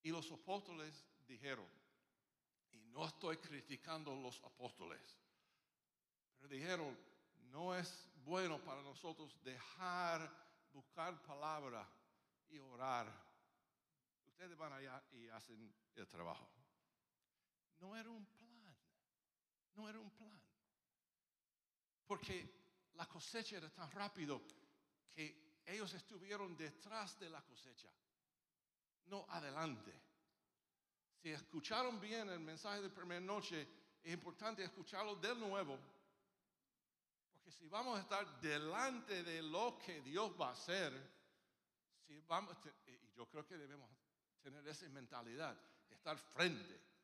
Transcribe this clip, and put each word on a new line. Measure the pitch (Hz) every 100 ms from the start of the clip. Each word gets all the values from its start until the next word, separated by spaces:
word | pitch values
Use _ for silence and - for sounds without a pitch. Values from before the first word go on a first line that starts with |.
Y | 160
los | 165 151
apóstoles | 165 - 202 196 170 156 151 - - 131
dijeron, | 123 139 127 90 - - _ _ _ _ _ _ _ _
y | 113 113
no | 123
estoy | 160 151 175 160
criticando | - 147 127 135 - 160 151
a |
los | 135 127 120
apóstoles, | - - 123 - 85 78 - - _ _ _ _ _ _ _ _ _ _ _ _
pero | 139
dijeron: | 139 160 180 147 120 - - - - 123
"No | 135 180
es | 180 170 - - 156
bueno | 135 180 185 151
para | - 135
nosotros | 139 135 170 160 151 -
dejar | 131 127 - - 185 180 175 165 160 - - - -
buscar | 143 - - 165 170
palabra | - 143 151 156 139 117 101 - - _ _ _ _
y | 151
orar. | 135 120 131 123 110 101 - - _ _ _ _ _ _ _ _
Ustedes | - _ 180 165
van | 156
allá | 135 135 131 -
y | 131 117
hacen | 113 120 113 110 - _ -
el | 95
trabajo". | 87 85 80 - - - _ _ _ _ _ _ _ _ _ _ 156
No | 185 220
era | 220
un | 226
plan, | 202 - 233 240 208 135 _ _ _ _ _ _ _ _ _
no | 202 214
era | 214
un | 214
plan. | - 214 208 - _ _ _ _ _ _ _ _ _ _ _ _ _ _ _ _
Porque | 202 - 185 - - - _ _
la | 165 170
cosecha | 170 - 226 220 202
era | 160
tan | 151 160
rápido | 180 202 147 147 135 - - - - _ _ -
que | - 156 147 - - -
ellos | 202 196
estuvieron | 175 - 202 190 208 196 160
detrás | 156 143 202 220 196 -
de | 175
la | 160
cosecha, | 135 123 131 117 104 - _ _ _ _ _ _ _ _ _ _ 170
no | 196 165
adelante. | 170 147 139 160 117 98 90 - _ _ _ _ _ _ _ _ _ _ _
Si | 170
escucharon | 151 143 165 147 220 254 226
bien | 208 226 208
el | 175
mensaje | 156 156 208 202
de | 196
primera | 190 180 175
noche, | 185 208 196 170 143 - - -
es | 165
importante | 170 160 180 214 214
escucharlo | 185 - 170 196 214 202
de | 190
nuevo. | 240 214 196 165 131 135 - - _ _ _ _ _ _ _ _ _ _ _ _
Porque | 151 185
si | - 165
vamos | 196 254 220
a |
estar | 185 196 202 135
delante | 151 147 156 190 269 247 - 190
de | 170 165
lo | 156 165 233 -
que | - 165
Dios | 135 160 214 175
va | 139
a |
hacer, | 123 - 185 165 131 135 - - _ _ _ _ _ _ _ -
si | 151
vamos, | 160 165 208 180 151 - -
y | 123 117
yo | 104 117
creo | 156 156
que | 175
debemos | 143 143 123 127 _ _ _ _
tener | 143 143 147
esa | 151 175
mentalidad, | 139 117 127 117 123 156 107 - - -
estar | - 160 151
frente | - 135 175 135 95 - - -